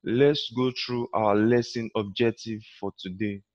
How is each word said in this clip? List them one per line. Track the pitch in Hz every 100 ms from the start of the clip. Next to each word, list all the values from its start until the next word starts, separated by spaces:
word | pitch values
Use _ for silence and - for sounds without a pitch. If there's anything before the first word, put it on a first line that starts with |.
let's | - 120 143 147 -
go | 117 127
through | 123 - 120 120
our | - 107
lesson | 104 110 120 117 123 113 110
objective | 101 95 117 107 117 107 107 -
for | 98 -
today. | 95 92 107 98 _